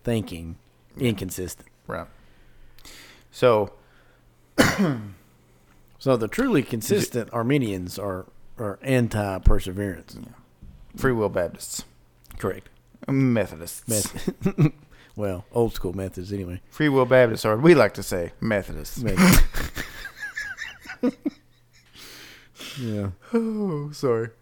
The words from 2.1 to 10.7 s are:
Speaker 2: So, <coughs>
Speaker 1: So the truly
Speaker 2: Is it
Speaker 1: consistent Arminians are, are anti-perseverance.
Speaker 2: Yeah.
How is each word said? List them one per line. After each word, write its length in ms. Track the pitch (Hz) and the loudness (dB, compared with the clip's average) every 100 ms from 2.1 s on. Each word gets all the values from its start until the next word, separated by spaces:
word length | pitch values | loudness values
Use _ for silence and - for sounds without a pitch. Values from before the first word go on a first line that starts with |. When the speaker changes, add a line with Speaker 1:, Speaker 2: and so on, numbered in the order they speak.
| - - - - - - - - - - - _ | -18 -20 -20 -20 -20 -20 -20 -20 -20 -20 -20 _
Speaker 2:
So, 420 | - 127 110 98 - | 2 4 4 0 -8
<coughs> 60 | _ _ _ _ _ _ _ - 214 - 185 123 101 95 _ _ _ _ _ _ _ - | _ _ _ _ _ _ _ 2 2 2 0 0 -8 -18 _ _ _ _ _ _ _ -6
Speaker 1:
So 180 | 131 123 | 0 0
the 120 | 107 | 0
truly 320 | - 262 185 | -2 2 2
Speaker 2:
Is 40 | 113 | 0
it 40 | |
Speaker 1:
consistent 580 | 117 107 202 - 120 107 | -6 0 0 0 -4 -4
Arminians 680 | 117 117 143 117 95 90 98 | -4 2 2 2 -4 -8 -8
are, 260 | 101 92 - - - - | -6 -6 -10 -20 -20 -8
are 200 | 107 95 | -8 -6
anti-perseverance. 1400 | 135 131 113 104 101 92 - 104 95 92 101 85 - - | 0 2 2 0 -2 2 6 6 4 -6 -6 -6 -14 -18
Speaker 2:
Yeah. 120 | - - _ _ - | -18 -20 _ _ -20